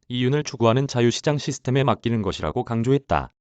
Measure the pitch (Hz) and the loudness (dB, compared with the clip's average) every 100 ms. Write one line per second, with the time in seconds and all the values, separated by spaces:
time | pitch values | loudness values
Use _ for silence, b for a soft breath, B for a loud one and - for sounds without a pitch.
0 | - 123 127 147 147 131 117 117 139 123 | -8 -2 0 0 -4 0 2 2 0 2
1 | 120 - - 147 - 135 - 135 123 104 | 2 2 0 -2 -4 -6 -2 2 2 0
2 | 117 117 95 85 80 123 120 113 117 139 | 0 -2 -2 -4 -4 -4 -2 -2 2 0
3 | - 76 67 _ | 2 -2 -2 _